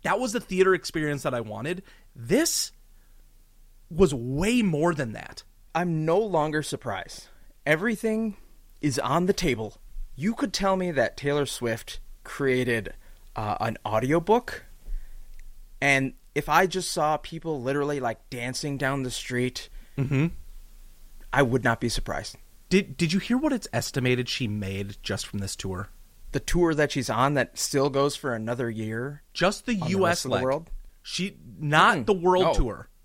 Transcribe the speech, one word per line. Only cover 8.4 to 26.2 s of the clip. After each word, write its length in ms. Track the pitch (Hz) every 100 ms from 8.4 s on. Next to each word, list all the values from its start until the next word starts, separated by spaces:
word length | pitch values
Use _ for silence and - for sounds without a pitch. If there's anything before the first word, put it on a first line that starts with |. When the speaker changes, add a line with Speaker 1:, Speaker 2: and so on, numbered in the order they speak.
| - - - -
Speaker 2:
is 160 | 151 120
on 300 | 123 151 185
the 40 |
table. 440 | 196 170 117 107 - - - - -
You 180 | 175
could 180 | 240 269
tell 220 | - 202 190
me 140 | 180
that 260 | 147 113 -
Taylor 300 | 143 147 135
Swift 540 | - 120 110 - - - -
created, 720 | - - 139 127 123 117 98 - - - - -
uh, 220 | 107 95
an 160 | 113 110 107
audiobook, 800 | 110 127 160 170 226 - - - - - - - - - - - - - -
and 340 | 139 135 135 - -
if 160 | - 147
I 160 | 156 185
just 240 | 185 175
saw 260 | - 151 151
people 440 | - 165 165 151
literally, 380 | 123 139 143 147
like, 280 | 123 113 -
dancing 480 | 123 120 127 151 139
down 240 | 135 139
the 80 | 127
street, 580 | - - 123 127 - - - - -
Speaker 1:
Mm-hmm. 280 | 131 139 165 - - - - - - - - - -
Speaker 2:
I 120 | 127
would 200 | 135 123
not 160 | 120 117
be 80 | 120
surprised. 480 | - - 76 - - - - -
Speaker 1:
Did, 280 | 185 196 135
did 160 | 175
you 60 | 190
hear 180 | - 247
what 160 | 302
it's 140 | 254 -
estimated 560 | - - - 127 123 123
she 200 | - 120
made 500 | 104 98 98 101 -
just 240 | - 98 -
from 120 | 104
this 160 | 98 -
tour? 340 | 98 90 - - - -